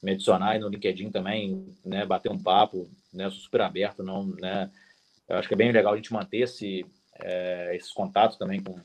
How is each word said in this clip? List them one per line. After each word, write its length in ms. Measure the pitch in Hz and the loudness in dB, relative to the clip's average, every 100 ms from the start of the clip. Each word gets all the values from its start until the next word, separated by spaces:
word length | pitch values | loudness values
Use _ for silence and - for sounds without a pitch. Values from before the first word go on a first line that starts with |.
me 100 | 95 | -2
adicionar 380 | 95 117 92 101 | 0 4 4 4
aí 80 | 110 | 2
no 100 | 104 | -2
LinkedIn 420 | 98 104 90 104 | -2 -2 -2 -4
também, 640 | 98 95 107 98 95 - - | -4 -2 -2 -2 -6 -8 -14
né, 220 | 95 95 101 | -6 -4 0
bater 240 | 92 - | 0 -2
um 80 | 95 | -2
papo, 500 | 92 98 107 95 87 - _ | 4 6 6 2 -10 -16 _
né, 140 | 90 98 | -6 -6
eu 40 | |
sou 120 | - | -6
super 180 | - 113 | -2 0
aberto, 420 | 95 90 101 - | 0 0 -2 -2
não, 220 | 185 98 | -6 -4
né, 460 | 98 - 92 101 - - _ _ _ _ - | -6 -6 -4 -4 -4 -10 _ _ _ _ -4
eu 80 | 90 | -4
acho 100 | - | 0
que 60 | |
é 40 | 101 | 4
bem 120 | 120 | 6
legal 220 | 113 104 | 6 6
a 40 | 107 | 2
gente 140 | 110 | -2
manter 280 | 110 98 110 | -6 -4 -2
esse, 480 | 123 - 101 95 - _ _ - | -2 -2 -6 -6 -8 _ _ -14
é, 580 | 92 90 90 90 87 90 | -6 -4 -4 -4 -4 -6
esses 160 | - | -6
contatos 460 | - 95 101 110 - | -6 0 4 4 2
também 240 | 95 98 | -4 -4
com, 180 | 95 90 | -6 -12